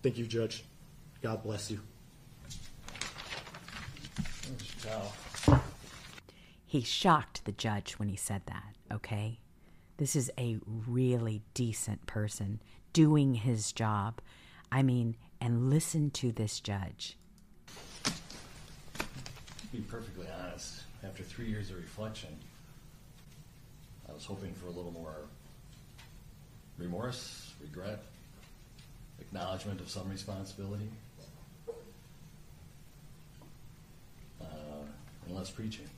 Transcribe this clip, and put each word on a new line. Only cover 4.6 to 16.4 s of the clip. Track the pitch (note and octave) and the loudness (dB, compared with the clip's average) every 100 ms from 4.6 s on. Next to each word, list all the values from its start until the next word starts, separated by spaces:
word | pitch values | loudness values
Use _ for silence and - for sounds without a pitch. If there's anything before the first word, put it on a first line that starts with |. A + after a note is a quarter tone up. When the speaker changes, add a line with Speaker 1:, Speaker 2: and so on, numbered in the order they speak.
| - - A2 A2 G2+ G2+ - - - B2+ - - - - - - - - - - - | -6 -6 -4 -2 -2 -6 -8 6 12 12 10 -8 -12 -14 -12 -14 -16 -18 -20 -20 2
Speaker 2:
He | C#3+ | 2
shocked | A2 - G3 D3+ A2 - | 4 6 8 8 6 -4
the | - | -4
judge | G2+ A2+ G#2 - | 0 2 2 -2
when | - G#2 | -2 0
he | G2 | 0
said | - G2+ - | 0 -2 -2
that, | F#2+ - - - | -6 -8 -14 -4
okay? | A2 - G#2+ G#2+ A#2 - - - - - - | -4 -2 0 0 -4 -12 -20 -20 -20 -20 0
This | C#3 | 4
is | D3 B2+ - | 4 2 0
a | A#2+ A2 - | 0 0 -2
really | A2 A2+ A#2+ B2+ B2 A2+ G#2+ - | -4 2 6 8 6 4 0 -2
decent | - A#2+ G#2+ - G2+ - | 2 2 2 0 -2 0
person | G#2+ G#2+ - G2 G#2+ - - - | 0 0 0 -2 -2 -6 -18 4
doing | E3 D3+ D3+ C3+ | 12 12 12 10
his | A#2+ A#2 A2 G#2 | 6 4 4 2
job. | - A2+ G#2 G2+ A#2 - - - - - | 2 4 4 2 -2 -14 -18 -20 -20 2
I | C3 | 6
mean, | C3+ B2 A2+ A#2 - - | 8 8 4 0 -8 0
and | A#2+ A#2 B2+ | 4 6 8
listen | D3 - E3 D3 | 8 6 4 4
to | - B2+ | 4 2
this | A2+ | 4